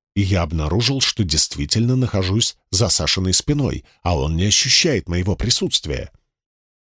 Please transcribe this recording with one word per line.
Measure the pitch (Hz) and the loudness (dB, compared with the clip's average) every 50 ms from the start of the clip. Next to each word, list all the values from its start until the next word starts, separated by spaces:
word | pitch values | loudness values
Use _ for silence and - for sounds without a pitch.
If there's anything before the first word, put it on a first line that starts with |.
| _ _ - | _ _ -2
и | 101 | -2
я | 101 92 98 90 | 0 2 2 0
обнаружил, | 85 76 80 80 76 76 85 107 117 120 135 135 | 0 0 -2 -2 -2 0 0 0 2 0 0 0
что | - - - - 107 | -2 -2 -2 -2 -2
действительно | 90 - 80 - - - - 71 73 - 113 117 120 127 | 0 0 0 0 0 -2 -4 -4 0 0 2 2 2 2
нахожусь | 131 127 113 - 101 95 92 98 113 117 - - _ _ - | 2 0 0 0 0 0 0 0 0 0 0 -2 _ _ -4
за | - 95 117 87 | -2 0 2 2
Сашиной | - - 80 78 - 95 92 92 87 | 0 0 0 0 -2 0 0 0 -2
спиной, | - - - 147 147 135 85 64 65 - _ _ _ | -2 -2 -2 -2 0 0 -2 -2 -4 -8 _ _ _
а | - 90 87 71 | -2 -2 0 0
он | 67 76 80 | 0 0 0
не | 82 92 | 0 0
ощущает | 107 104 - - 127 - - - 175 139 98 - 85 | 2 2 0 2 2 2 2 2 2 0 0 -2 -2
моего | 87 87 92 101 98 | -2 -2 0 -2 -2
присутствия. | - - 113 123 - 202 175 - - - 82 69 64 - - _ _ _ _ _ _ _ _ _ _ _ _ _ _ _ | -2 0 0 0 0 0 0 -2 -2 -2 -4 -6 -6 -6 -10 _ _ _ _ _ _ _ _ _ _ _ _ _ _ _